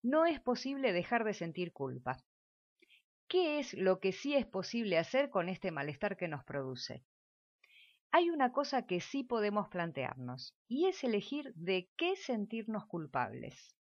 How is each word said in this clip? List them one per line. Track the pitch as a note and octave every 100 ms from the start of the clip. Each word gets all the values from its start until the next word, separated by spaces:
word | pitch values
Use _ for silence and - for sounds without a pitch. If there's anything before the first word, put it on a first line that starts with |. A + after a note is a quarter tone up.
No | A#3 D4+ E4
es | D4
posible | - A#3+ C4+ C#4 C4
dejar | F3+ - A#3+
de | A3
sentir | G#3 E3 D#3+ F3
culpa. | - C3+ B2+ B2+ C3 _ _ _ _ _ _ _ - _ _ _
¿Qué | F4+ E4 D4
es | B3+
lo | - F#3 F#3
que | F#3+
sí | F#3 C#4
es | C#4+ -
posible | F#3+ - A#3 G#3+ E3
hacer | E3 B3+ C#4+
con | G3+ F3
este | F3+ F#3+
malestar | D#3 C#3+ D3 G#3 G3
que | F3
nos | D3
produce? | - C#3+ C3 B2+ - B2 _ _ _ _ _ _ _ - - _ _
Hay | E4 E4+
una | D#4+ B3+
cosa | B3+ C#4 C4 A#3+
que | F3+
sí | - C#4
podemos | B3+ A#3 G#3 G#3 -
plantearnos, | F3+ E3+ C#3 B2 C3 B2 B2+ - _ _
y | B3+ F#4
es | F4+
elegir | C4 G#3 G3+ C#4+ C#4
de | D#3+ E3+ F#3 F3+ -
qué | E4+ F#4+
sentirnos | - A3+ G#3 A3+ A3 G#3+ -
culpables. | E3+ D3+ C3 A2 B2 B2 - - _